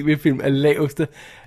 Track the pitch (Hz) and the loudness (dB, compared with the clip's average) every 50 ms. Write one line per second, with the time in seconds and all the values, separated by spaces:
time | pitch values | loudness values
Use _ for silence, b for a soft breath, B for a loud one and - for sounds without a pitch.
0 | 143 151 151 143 - 160 135 131 143 139 139 139 147 151 143 - 151 139 - - | 0 0 0 0 0 0 0 0 0 0 0 2 2 2 2 2 -2 -4 -2 -4
1 | 156 - b b b b b b b | -6 -6 b b b b b b b